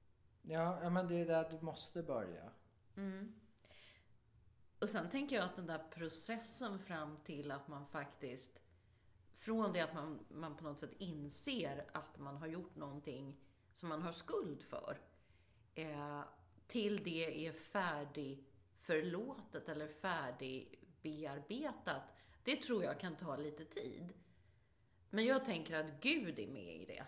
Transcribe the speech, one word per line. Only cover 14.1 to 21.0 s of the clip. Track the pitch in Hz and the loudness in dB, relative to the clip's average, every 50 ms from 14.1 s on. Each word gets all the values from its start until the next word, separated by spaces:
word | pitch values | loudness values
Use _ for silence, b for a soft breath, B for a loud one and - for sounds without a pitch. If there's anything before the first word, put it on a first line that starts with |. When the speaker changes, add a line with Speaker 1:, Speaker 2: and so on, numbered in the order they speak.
Speaker 2:
skuld | 170 - - - - 208 - 165 143 - | -2 -4 -2 0 0 2 2 0 -2 -6
för, | - - - - - - 147 - - - b b b b b b b b b b b b - | -6 -6 -6 -4 -4 -4 -6 -6 -8 -18 b b b b b b b b b b b b -8
eh, | 160 160 156 147 147 147 147 147 143 - - - - - - - - - | -6 -4 -4 -2 -2 -2 -2 -2 -4 -4 -6 -10 -18 -20 -20 -20 -18 -6
till | - - 240 202 208 208 185 - | -2 2 4 4 4 4 2 0
det | 180 165 160 165 156 - 156 156 | 0 2 2 2 2 0 -2 -2
är | 165 | -4
färdigförlåtet | 156 - - - - 202 185 175 156 147 147 143 139 151 143 135 139 139 - - - - - - - - - - 165 151 165 180 165 190 233 269 262 214 - - - 147 - 170 | -4 -6 -6 -2 2 2 4 4 2 0 -2 -4 -4 -4 -4 -4 -6 -8 -12 -16 -20 -20 -20 -20 -20 -4 2 4 4 6 4 4 2 0 0 -2 -4 -8 -8 -8 -8 -6 -4 -4
eller | 151 151 151 | -4 -4 -4
färdigbearbetat, | 151 - - - 190 175 160 139 123 - - 135 131 131 131 - - - - - - - - | -6 -4 -2 0 2 2 2 2 0 -2 -2 -2 -2 -2 -4 -6 -8 -14 -18 -18 -20 -12 -8